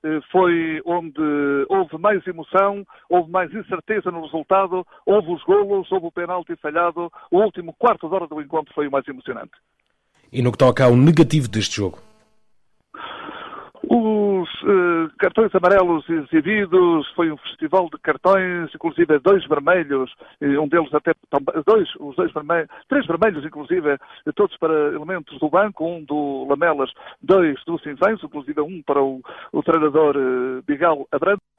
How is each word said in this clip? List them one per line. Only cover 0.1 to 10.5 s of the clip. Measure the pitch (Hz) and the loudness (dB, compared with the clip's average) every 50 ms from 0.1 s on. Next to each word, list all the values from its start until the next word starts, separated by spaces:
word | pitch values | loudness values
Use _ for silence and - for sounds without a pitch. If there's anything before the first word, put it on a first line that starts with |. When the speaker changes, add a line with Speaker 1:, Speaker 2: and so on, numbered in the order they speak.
| 156 156 - _ | -4 -4 -6 _
Speaker 1:
foi | - 185 185 180 175 170 165 160 156 156 - | 2 2 4 4 2 0 0 -2 -6 -6 -6
onde | 165 170 175 165 160 139 147 156 151 147 147 143 143 139 139 139 - | -4 -4 -4 -4 -8 -6 -4 -2 -2 0 0 0 0 0 -2 0 0
houve | 190 196 185 - - 160 | 0 0 0 -2 -6 -2
mais | 170 208 214 185 - 180 | 0 0 0 0 -4 -6
emoção, | 180 165 156 _ - 190 196 202 202 202 196 _ - - _ _ | -12 -12 -14 _ 0 2 2 2 0 -4 -12 _ -20 -20 _ _
houve | 175 180 170 160 | 0 0 0 0
mais | 170 185 180 151 156 | -2 -4 -4 -4 -6
incerteza | 220 190 _ 196 170 - - 214 208 - 185 170 | -12 -8 _ -8 -10 -6 -4 -4 -4 -4 -6 -8
no | 165 160 | -8 -12
resultado, | 151 - 165 151 _ - 196 196 185 175 185 175 _ _ - _ | -8 -8 -8 -2 _ 2 2 2 0 -2 -6 -6 _ _ -12 _
houve | - 190 214 185 156 175 | 2 2 2 2 0 -6
os | 165 - | -6 0
golos, | - 190 208 202 196 202 196 180 - | 2 2 2 4 2 0 -2 -2 -2
houve | 185 190 165 | -4 -4 -4
o | 170 _ | -6 _
penalti | - 175 170 180 180 170 _ 170 _ _ | -8 -8 -6 -6 -8 -6 _ -12 _ _
falhado. | 151 151 165 175 175 160 165 175 170 _ - - - | -6 -2 0 0 0 -2 -4 -10 -10 _ -18 -8 0
O | - 180 | 2 2
último | 214 208 - - 175 170 - | 2 2 0 -6 -14 -14 -10
quarto | _ - 240 214 165 - 160 | _ 2 2 2 2 -4 -6
de | 170 | -4
hora | 190 175 151 | -4 -6 -6
do | 151 151 | -10 -12
encontro | 147 139 156 160 151 _ - | -12 -6 -6 -6 -6 _ -6
foi | - 147 | -6 -6
o | 143 135 | -2 -2
mais | 139 131 - | -4 -4 -4
emocionante. | 139 127 - - 127 113 - - _ _ _ _ _ _ _ _ _ _ _ _ _ _ _ _ - | -14 -14 -12 -12 -12 -12 -12 -18 _ _ _ _ _ _ _ _ _ _ _ _ _ _ _ _ -4
Speaker 2:
E | 127 | 0
no | 123 123 | 0 0